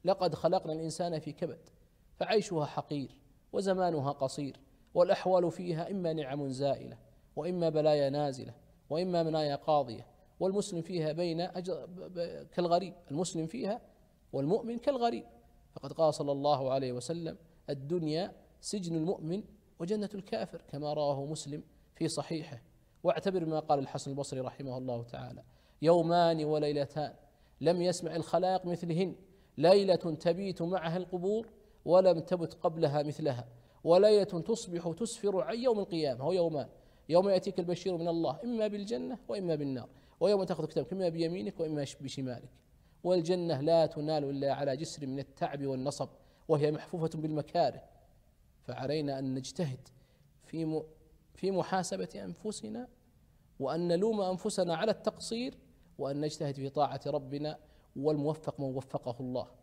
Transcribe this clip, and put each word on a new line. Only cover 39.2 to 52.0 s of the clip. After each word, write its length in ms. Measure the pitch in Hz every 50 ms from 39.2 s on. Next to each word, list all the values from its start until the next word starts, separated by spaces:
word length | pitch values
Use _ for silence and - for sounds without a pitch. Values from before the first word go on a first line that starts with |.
| -
وإما 280 | - 226 208 190 170 160
بالنار، 340 | 147 147 139 131 120 - - - - - - _ _
ويوم 240 | 165 196 208 196 190
تأخذ 220 | 175 180 - 156
كتابك 280 | 151 - 165 - - 185
إما 160 | 190 185 175
بيمينك 500 | 160 165 165 165 170 190 208 202 190 -
وإما 260 | 165 156 156 147 139
ش-، 100 | - - -
بشمالك. 480 | 135 131 - 143 131 127 120 - - - - - _ _ _ - _ - _ _ -
والجنة 580 | 175 185 180 156 165 185 180 175 170 151 131
لا 240 | 143 160 165 165 160
تنال 380 | 156 - 156 147 156 156 151 143
إلا 300 | 139 143 139 139 135 131
على 240 | 135 143 139 131
جسر 300 | 135 160 - - 151 147
من 120 | 131 131 139
التعب 460 | 131 - - - 170 - 143 143 139
والنصب، 440 | 135 135 127 127 139 139 - 139 - - - _ - _ _ _
وهي 240 | - 156 139 147 147
محفوفة 380 | 156 147 - - - 170 160 160 165
بالمكاره، 680 | 160 156 156 156 151 139 - - 175 160 127 - - - - - - - _ _ _ _ _ _ _ _ _ _ _
فعلينا 580 | _ - 120 - 131 131 147 160 147 143 135 135
أن 140 | 139 131 131
نجتهد 540 | 135 135 - - - 175 139 127 - - - - - - _ _ _ _ _ _ _ _
في 220 | - - 160 165
م-، 180 | 156 156 156 156 - - - - _ - _ _ _ _
في 180 | - - 190
محاسبة 580 | 196 180 156 - 190 190 175 - 196 -